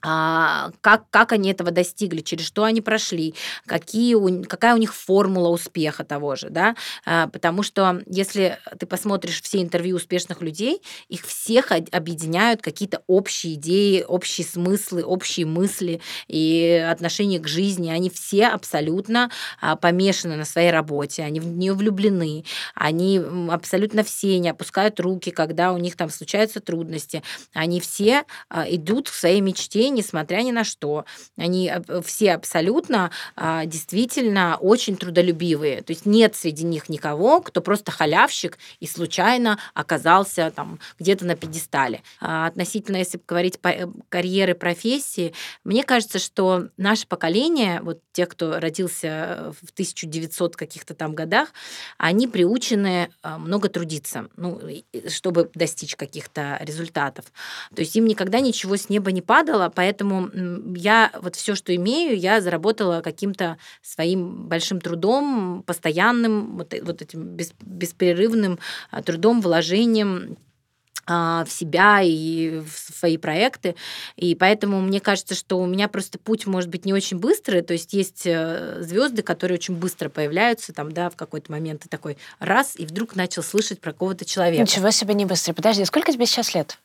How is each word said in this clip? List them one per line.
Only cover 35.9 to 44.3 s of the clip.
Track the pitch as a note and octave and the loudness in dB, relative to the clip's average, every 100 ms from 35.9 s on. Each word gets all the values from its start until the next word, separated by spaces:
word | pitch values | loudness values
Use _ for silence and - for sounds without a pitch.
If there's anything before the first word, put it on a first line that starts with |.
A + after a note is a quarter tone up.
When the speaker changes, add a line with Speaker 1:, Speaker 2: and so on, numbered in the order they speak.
Speaker 1:
есть | E3 G#3 | -4 4
нет | G#3+ A3 | 8 8
среди | A3 E3+ D3 | 6 -4 -2
них | E3 D#3+ - | -2 -4 -4
никого, | D3+ D#3 D3 G#3 E4 | -6 -4 2 6 6
кто | D#4+ - | 4 -4
просто | F3+ G3+ - | 0 -2 -2
халявщик | - D#3 E3 C#4 - F3 - - - | -2 2 4 4 2 -6 -8 -20 -14
и | E3+ | -12
случайно | - E3 - G3 B3 A#3 G#3 - | -6 -6 2 2 4 2 0 -4
оказался | - D#3 D#3 D#3+ F3+ G3 - D#3+ | -8 -2 0 6 4 4 -2 -2
там | - D3 E3 - - | -2 -10 -12 -18 -6
где-то | F3 G3 F3+ | 0 0 2
на | E3 | -2
пьедестале. | E3 D#3+ - C#3 C3 A2 - - | -4 -10 -6 -2 -2 -2 -12 -10
А, | - D#3+ D#3+ | -4 -2 -2
относительно, | E3 F3+ A3 - F#3+ | -2 -4 -4 -4 -2
если | F3+ F3+ | -2 -6
б | _ | _
говорить | F3 F3 - | 0 0 0
по, | F3+ | -2
э, | E3+ F3+ - - | -2 -4 -10 -6
карьеры, | F3+ F3+ | -4 0